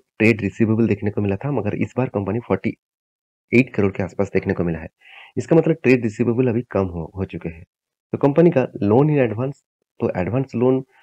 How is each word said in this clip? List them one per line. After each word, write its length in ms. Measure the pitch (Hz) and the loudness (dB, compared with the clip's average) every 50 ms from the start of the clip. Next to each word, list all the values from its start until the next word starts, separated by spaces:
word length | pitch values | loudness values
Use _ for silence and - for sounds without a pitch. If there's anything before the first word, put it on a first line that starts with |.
| - _ _ - | -4 _ _ 2
trade 240 | 107 113 113 101 | 2 2 2 2
receivable 460 | 101 98 - - 117 107 110 107 117 104 | 0 -4 -2 0 0 0 2 2 2 0
देखने 240 | 104 98 101 104 | 0 -2 -2 -4
को 100 | - - | -2 -2
मिला 140 | 104 101 98 | -2 -2 -2
था, 160 | 98 - 143 | -4 -4 -4
मगर 240 | 143 117 101 104 - | -4 -4 -4 -4 -4
इस 180 | - 107 - - - | -4 -4 -4 -4 -4
बार 120 | 127 123 | -4 -2
company 300 | - 104 98 95 98 120 | -4 -4 -4 -4 -4 -4
फ़ोर्टी 360 | - - 95 95 - 110 - - _ _ _ _ _ _ _ _ _ _ _ _ _ _ - | -4 -2 -4 -2 -2 -4 -8 -10 _ _ _ _ _ _ _ _ _ _ _ _ _ _ 2
एट 200 | 117 - - - | 2 2 2 0
करोड़ 160 | - 101 98 | 0 0 0
के 120 | - - 98 | 0 -2 -6
आसपास 280 | 85 - - 98 - - | -4 -4 -4 -4 -2 -2
देखने 200 | 95 - 98 92 | -2 -2 -2 -2
को 100 | - 87 | -2 -2
मिला 160 | 87 82 80 | -4 -4 -6
है। 80 | 80 - _ _ _ - - - - - - 127 | -8 -14 _ _ _ -20 -20 -20 -20 -10 -8 -6
इसका 180 | 110 - - | -2 2 2
मतलब 200 | - - 160 160 - - | 4 4 2 0 0 2
trade 200 | 127 123 123 113 | 2 2 2 2
receivable 440 | 113 110 - 120 117 117 117 131 127 | -2 -4 -2 -2 0 0 0 0 0
अभी 140 | 104 120 | 0 -2
कम 240 | 123 - - 98 98 | -4 -4 -2 -2 -2
हो, 260 | 90 85 85 80 - - | -2 -4 -8 -10 -10 -8
हो 100 | 92 95 | -8 -8
चुके 240 | 85 - 82 - 85 | -8 -8 -10 -10 -12
हैं। 140 | 80 82 85 - _ _ _ _ _ _ _ _ | -12 -14 -18 -20 _ _ _ _ _ _ _ _
तो 60 | - 113 | -4 -2
कंपनी 340 | - 143 143 165 165 175 | 0 2 4 4 4 4
का 160 | 165 131 123 - - - 104 | 4 2 0 -2 -2 -4 0
loan 240 | 101 107 127 143 156 | 2 4 4 4 4
in 240 | 151 143 127 110 | 2 2 0 0
advance, 260 | 107 110 123 139 143 _ _ _ _ _ _ _ _ - | -2 -4 -6 -6 -8 _ _ _ _ _ _ _ _ -6
तो 220 | 117 - - 92 | -6 -4 -2 -4
advance 300 | 90 90 107 135 135 - - | -4 -2 -2 -4 -4 -4 -2
loan 260 | 117 120 127 131 131 131 _ _ _ | 0 2 2 2 0 -2 _ _ _